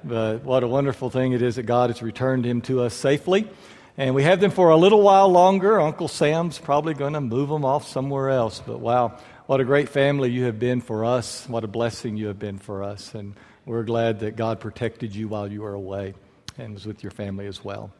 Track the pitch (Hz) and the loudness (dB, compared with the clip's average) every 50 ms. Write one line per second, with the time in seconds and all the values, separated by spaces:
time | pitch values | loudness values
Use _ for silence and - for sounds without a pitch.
0 | - 143 117 113 110 110 110 120 139 135 127 131 123 117 127 139 139 139 120 - | -8 -4 -4 -2 -2 -2 -4 -6 -2 0 0 2 2 2 0 0 0 0 -2 -4
1 | 131 123 113 131 127 131 127 120 120 123 110 127 117 107 120 123 123 120 117 - | -8 -4 -2 0 0 0 0 0 0 0 -2 -4 -2 0 2 2 2 2 0 -4
2 | 120 113 - - 127 131 131 127 117 120 120 120 113 - 131 127 120 117 - - | -8 -10 -6 -4 -2 -2 0 0 -2 -2 -2 -4 -2 -2 0 0 0 -2 -4 -2
3 | - 135 143 143 - 180 185 202 214 214 - - - - - - - - _ - | 0 0 0 0 2 0 0 0 0 -2 -12 -20 -20 -20 -20 -20 -20 -18 _ -4
4 | 135 131 131 135 139 160 190 180 202 190 - 185 180 165 160 160 175 202 220 208 | -2 0 2 2 4 4 4 4 4 2 4 6 8 8 8 8 8 8 8 8
5 | 202 202 196 196 196 196 180 180 180 190 196 196 175 202 220 196 151 156 151 - | 8 8 8 8 8 8 8 8 8 8 6 4 2 2 4 4 2 0 -2 -4
6 | 170 143 - - 165 147 156 165 170 170 - - - - 143 147 151 165 156 139 | -8 -8 0 2 2 2 2 0 -2 -4 -6 -10 -2 0 0 2 2 -2 -4 -2
7 | 143 143 151 151 139 117 113 131 143 139 156 151 143 131 139 147 - - - 135 | -4 -4 -2 -4 -4 -2 -2 -2 -2 -2 -2 -2 0 0 0 0 -2 -6 -6 -6
8 | 131 139 139 135 135 135 135 127 117 110 - - - - 117 117 117 117 120 123 | -4 -4 -4 -2 0 0 2 0 0 -2 -4 -10 -12 -12 -10 -6 -2 0 2 2
9 | 120 110 - - - - - - _ - 139 131 131 117 143 143 147 - - 139 | 2 0 -4 -10 -20 -20 -20 -20 _ -2 0 0 2 2 2 2 2 0 0 2
10 | 139 143 143 139 135 123 120 127 127 123 110 107 120 123 127 123 117 - 113 107 | 2 2 2 0 0 -2 0 0 -2 -2 -2 -2 -2 -2 -2 -2 -4 -6 -6 -4
11 | 110 117 123 123 113 - - - - 139 117 117 110 104 98 113 117 117 - - | -2 0 0 -2 -2 -6 -12 -14 -12 -8 -6 -6 -6 -6 -4 -4 -4 -4 -4 -6
12 | - 120 104 107 107 104 98 98 104 104 98 98 - - 104 98 98 101 101 98 | -8 -8 -6 -6 -6 -8 -8 -8 -10 -12 -12 -12 -12 -12 -10 -8 -8 -10 -10 -14
13 | - - - 110 101 101 98 - - - - _ _ - 113 117 113 110 117 117 | -16 -16 -16 -14 -14 -16 -18 -20 -20 -20 -20 _ _ -8 -6 -6 -2 -2 0 2
14 | 113 117 110 101 113 110 107 113 113 113 113 - - 110 - - 120 113 - - | 2 0 0 -2 -6 -8 -4 -4 -4 -4 -4 -6 -8 -14 -8 -6 -6 -6 -6 -8
15 | 123 110 98 104 110 107 110 104 101 101 104 104 107 104 101 101 95 95 98 98 | -10 -10 -8 -8 -8 -6 -6 -8 -8 -8 -10 -10 -10 -10 -10 -10 -10 -8 -8 -8
16 | 98 98 95 - _ _ _ _ _ - _ - 120 110 104 98 95 107 104 _ | -8 -10 -12 -16 _ _ _ _ _ -20 _ -16 -16 -14 -14 -14 -12 -14 -14 _
17 | - 98 - - 104 98 98 98 101 101 95 - - 101 98 104 110 98 _ | -14 -16 -12 -10 -10 -10 -8 -10 -10 -12 -14 -12 -12 -12 -12 -12 -14 -16 _